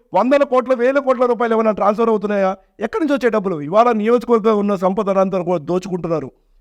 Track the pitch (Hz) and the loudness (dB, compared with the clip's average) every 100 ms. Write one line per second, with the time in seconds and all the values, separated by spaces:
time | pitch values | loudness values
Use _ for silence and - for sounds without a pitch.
0 | _ 175 233 285 277 254 247 262 240 277 | _ 0 2 2 2 0 0 0 2 0
1 | 262 247 247 233 240 226 220 190 202 214 | 0 0 0 0 0 0 0 0 0 0
2 | 226 220 208 208 190 190 _ - 220 440 | 0 0 -2 0 -2 -4 _ -10 -6 -2
3 | 320 285 247 214 190 160 143 202 240 226 | 0 0 0 0 -2 -6 0 2 2 2
4 | 208 240 233 233 208 208 202 196 185 196 | 2 0 2 0 2 0 0 0 0 0
5 | 202 196 190 190 170 180 143 180 196 180 | 0 0 0 -2 -2 -4 -2 -4 -4 -6
6 | 165 160 131 - _ _ | -4 -6 -6 -14 _ _